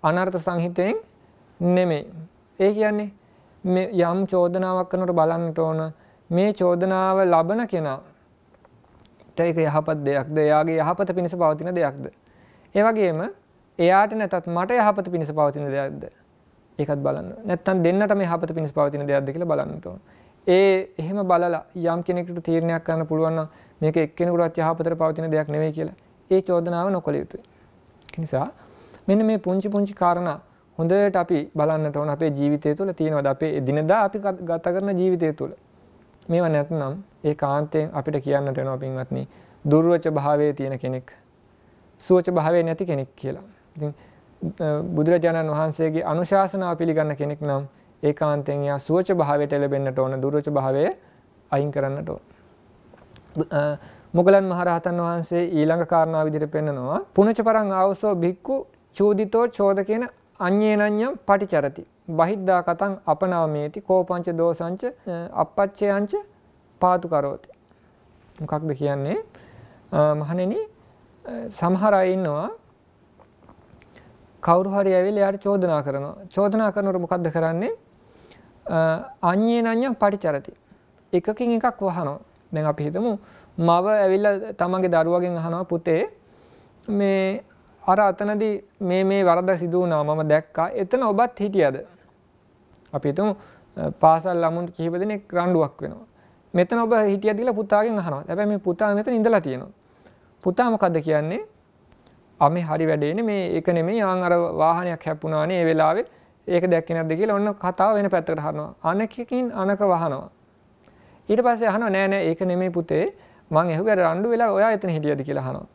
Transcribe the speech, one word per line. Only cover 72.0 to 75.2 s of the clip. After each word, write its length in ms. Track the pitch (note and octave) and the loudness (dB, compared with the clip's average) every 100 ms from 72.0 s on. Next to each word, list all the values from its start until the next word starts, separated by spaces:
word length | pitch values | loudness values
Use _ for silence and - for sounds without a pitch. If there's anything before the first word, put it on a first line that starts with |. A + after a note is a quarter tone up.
| F#3 | 4
ඉන්නවා 360 | F#3+ F3+ D3 F#3+ A4+ _ _ _ _ _ _ _ _ _ - _ - - - - - _ _ - | 0 -2 -4 -6 -10 _ _ _ _ _ _ _ _ _ -20 _ -20 -20 -20 -20 -20 _ _ 2
කවුරු 240 | E3+ F#3+ | 2 4
හරි 240 | G3 G3 | 2 2
ඇවිල්ලා 260 | F#3 F#3 G#3 | 4 2 2